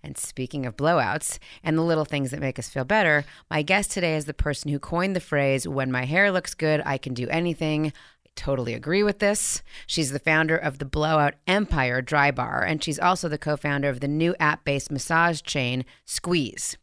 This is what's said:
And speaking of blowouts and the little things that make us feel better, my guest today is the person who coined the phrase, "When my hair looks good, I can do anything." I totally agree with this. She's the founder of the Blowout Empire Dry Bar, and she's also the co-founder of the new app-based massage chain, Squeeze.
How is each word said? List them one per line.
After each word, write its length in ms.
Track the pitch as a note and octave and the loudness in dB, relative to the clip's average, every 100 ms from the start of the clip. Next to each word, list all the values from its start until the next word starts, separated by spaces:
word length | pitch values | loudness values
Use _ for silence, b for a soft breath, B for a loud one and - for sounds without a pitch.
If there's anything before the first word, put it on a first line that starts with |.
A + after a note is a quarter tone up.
And 140 | D3 C#3 | -12 -10
speaking 480 | - - B2+ D3 B2+ | -8 -8 -8 -6 -6
of 100 | G#2+ | -2
blowouts 640 | D3 E3+ A2 G#2+ - - B B | 2 4 2 -2 -4 -6 B B
and 140 | F3 D#3+ | -2 0
the 60 | |
little 200 | E3 D#3 D3+ | 2 2 0
things 260 | C#3+ C3 | -2 -2
that 100 | C3 | -2
make 180 | C3 B2+ | -4 -4
us 100 | B2 | -6
feel 140 | - | -6
better, 400 | B2+ G#3+ F3+ D3 C#3+ B B | 0 2 4 4 0 B B
my 120 | D#3 | -2
guest 300 | D3+ F#3+ G3+ | 2 2 2
today 260 | - F3 D#3 | -2 0 0
is 80 | D3 | -2
the 80 | |
person 360 | C#3+ D3+ C#3+ D3 | -2 -2 -2 -2
who 60 | C#3+ | -4
coined 380 | - E3 F#3+ F#3 | -2 -2 0 -2
the 60 | |
phrase, 440 | - D3 C#3 C3+ C3+ | 0 2 2 2 0
"When 220 | C#3 C3 | -2 -2
my 140 | B2+ | -2
hair 280 | B2+ E3 G3+ | 0 2 4
looks 200 | F3+ - | 2 -2
good, 280 | - D#3 D3+ - | -2 2 2 0
I 120 | C#3 | -4
can 160 | - | -4
do 160 | A#2+ B2 | -6 -2
anything." 580 | E3 F3 D#3 D#3 D3+ D#3 | 0 0 -2 0 0 -2
I 40 | B B B _ - | B B B _ -8
totally 380 | - C3+ A#2+ | -2 -2 -2
agree 300 | A2+ C3 F#3+ | -6 -2 2
with 160 | G#3 G3+ | 2 2
this. 440 | G3+ G#3 - - B B B | 2 2 -2 -4 B B B
She's 240 | - C#3+ | -2 0
the 80 | C#3 | 0
founder 380 | - D#3 D#3+ D#3+ | 2 2 4 2
of 220 | D#3 C#3 | 0 -6
the 60 | C#3 | -4
Blowout 500 | D#3 D3+ D#3 C#3+ - - | 0 2 4 4 0 0
Empire 540 | F#3+ G#3 D#3+ B2+ B2 | 0 2 2 2 0
Dry 280 | B2+ D3+ C#3+ | 0 4 4
Bar, 340 | B2+ B2 - | 2 -2 -2
and 200 | F#2 D3+ | 0 -2
she's 160 | - C#3+ | -2 0
also 300 | F3 D#3+ E3+ | 2 2 -2
the 80 | D3 | -4
co-founder 500 | D3+ D3 D#3 C#3+ C#3 | -2 -2 0 0 0
of 140 | B2 | -2
the 60 | C#3 | -2
new 260 | D3+ E3 F3+ | 2 2 2
app-based 540 | D3+ D3+ - C#3 - | 0 0 -2 -2 -2
massage 500 | C#3+ - E3 E3+ D#3+ | -6 0 2 4 2
chain, 440 | - D3 B2 B2+ B2+ b - | -4 -2 -2 -2 -6 b -8
Squeeze. 680 | - - F3 A#2+ - - - | -6 0 0 0 -4 -8 -8